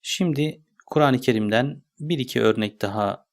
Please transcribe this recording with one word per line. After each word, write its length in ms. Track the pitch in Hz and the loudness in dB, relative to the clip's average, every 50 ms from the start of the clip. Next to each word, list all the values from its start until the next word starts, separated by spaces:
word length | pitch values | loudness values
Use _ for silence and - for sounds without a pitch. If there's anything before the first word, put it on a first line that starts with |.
Şimdi 600 | - - - - 190 170 151 139 147 156 - - _ _ _ _ _ | -8 -8 -4 -2 0 0 0 0 -2 -2 -4 -8 _ _ _ _ _
Kur'an-ı 360 | _ - 151 151 139 131 123 | _ 0 2 4 4 2 2
Kerim'den 640 | 131 - 117 110 107 104 107 113 127 143 147 - _ _ _ _ | 2 0 0 2 0 2 2 2 0 0 -6 -10 _ _ _ _
bir 200 | 156 151 175 143 | -6 -4 -4 -4
iki 220 | 127 - - 117 | -4 -4 -2 2
örnek 400 | 113 110 110 113 107 101 - _ | 2 2 2 2 -2 -4 -4 _
daha 460 | - 101 98 107 104 101 - - _ _ | -6 -4 -2 -2 -2 -2 -4 -6 _ _